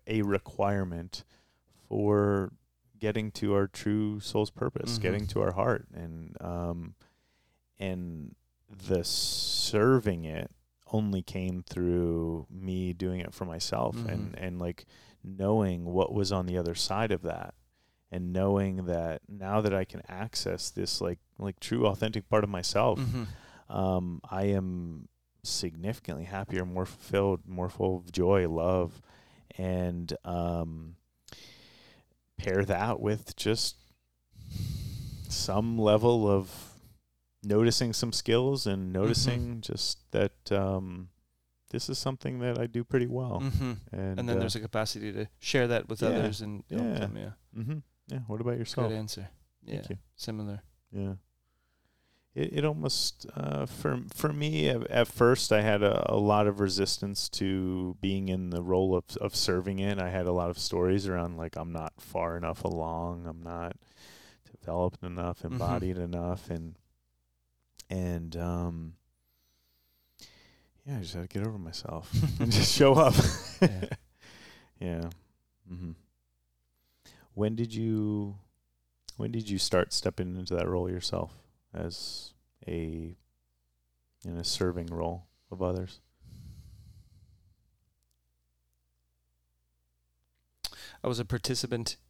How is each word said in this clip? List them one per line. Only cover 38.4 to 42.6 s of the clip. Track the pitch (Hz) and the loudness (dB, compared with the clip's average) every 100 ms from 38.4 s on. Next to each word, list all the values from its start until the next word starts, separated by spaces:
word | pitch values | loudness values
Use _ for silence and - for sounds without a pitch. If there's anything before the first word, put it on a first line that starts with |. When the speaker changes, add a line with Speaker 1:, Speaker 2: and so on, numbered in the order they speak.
| 127 139 104 | 4 0 0
Speaker 1:
and | 98 | -2
Speaker 2:
Mm-hmm. | 92 92 | -2 2
Speaker 1:
noticing | 107 117 127 123 120 117 | 2 4 2 0 -2 -6
just | 110 - - - _ | -6 -4 -4 -4 _
that, | 104 98 - - | 2 2 0 -2
um, | 101 98 95 95 90 92 _ _ _ _ _ _ | 0 2 0 -2 -8 -12 _ _ _ _ _ _
this | 117 - | -6 -4
is | 135 | -4
something | - 131 120 127 | -4 -4 -6 -4
that | 123 | -2
I | 120 | -2